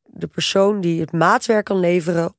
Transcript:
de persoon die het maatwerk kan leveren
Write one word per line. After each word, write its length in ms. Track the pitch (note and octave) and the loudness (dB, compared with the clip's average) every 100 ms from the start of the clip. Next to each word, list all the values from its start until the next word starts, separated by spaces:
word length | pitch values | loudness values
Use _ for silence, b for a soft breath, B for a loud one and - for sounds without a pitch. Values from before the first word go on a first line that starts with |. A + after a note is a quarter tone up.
de 220 | _ - D#3 | _ -12 -10
persoon 540 | - - G3 G3 G#3 | -6 -2 0 2 0
die 200 | E3+ E3 | -2 -2
het 120 | D#3 | -4
maatwerk 520 | E3 E3+ B3 - G#3+ | 0 2 2 2 0
kan 160 | G#3 G3 | 0 0
leveren 540 | F3 F3+ E3 E3+ E3 | 2 0 0 -2 -2